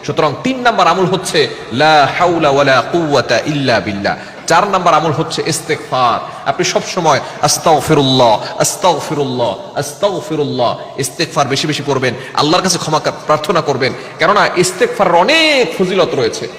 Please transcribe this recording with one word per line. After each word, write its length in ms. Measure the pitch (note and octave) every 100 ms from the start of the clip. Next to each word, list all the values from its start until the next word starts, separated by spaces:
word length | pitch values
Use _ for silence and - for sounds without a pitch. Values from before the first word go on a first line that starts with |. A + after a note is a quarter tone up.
সুতরাং 280 | - D3 D#3 B2+
তিন 160 | B3+ C4
নাম্বার 280 | A#3+ G#3 E3+
আমল 180 | F#3
হচ্ছে 420 | F3 F#3 - E3 C3+ - -
লা 340 | A#2 D#3 D3+ C3+ -
হাওলা 300 | F3 E3 D3+
ওয়ালা 340 | C#3 C#3+ B2+ -
কুওয়াতা 480 | E3+ D#3 C#3 - A#2+
ইল্লা 340 | - D3+ C3 A2+
বিল্লাহ। 360 | G#2+ G2+ G2 F2+ - - -
চার 200 | E3 G3+
নাম্বার 260 | F#3+ F3
আমল 180 | D#3 D#3+
হচ্ছে 320 | C#3+ D#3+ - -
ইস্তেগফার। 1000 | D#3+ - D3+ - B2+ A#2+ A2 - - -
আপনি 160 | C3+
সব 160 | F3 G#3 -
সময় 240 | - E3 C3 - -
আস্তাগফিরুল্লাহ, 1000 | D3 - F3 F3 - D3+ C3+ B2+ A#2+ G#2 - -
আস্তাগফিরুল্লাহ, 1000 | - - F#3+ D3 - D3 C3+ B2 A#2 F#2 -
আস্তাগফিরুল্লাহ। 1200 | E3+ C#3+ - G3+ F3 - D#3 C3+ B2+ A#2+ F2 - -
ইস্তেগফার 480 | C#3 - D#3+ D#3 C3
বেশি 200 | C3+ D#3
বেশি 160 | C#3+
করবেন, 300 | C#3 C3+ B2+ - -
আল্লাহর 300 | - D3 F3+
কাছে 140 | F#3 E3+
ক্ষমা 220 | - D#3
কা-, 120 | D3+ -
প্রার্থনা 360 | - D3+ - E3+
করবেন, 320 | D3 B2 B2+ - - -
কেননা 300 | D#3+ G#3 D#3+ -
ইস্তেগফারের 580 | F3 - A#3+ - F3+
অনেক 600 | E3+ G3+ D#4+ D#4 C#4 G3+ -
ফজিলত 380 | F#3 F#3+ D3
রয়েছে। 320 | C3+ A2+ - A2+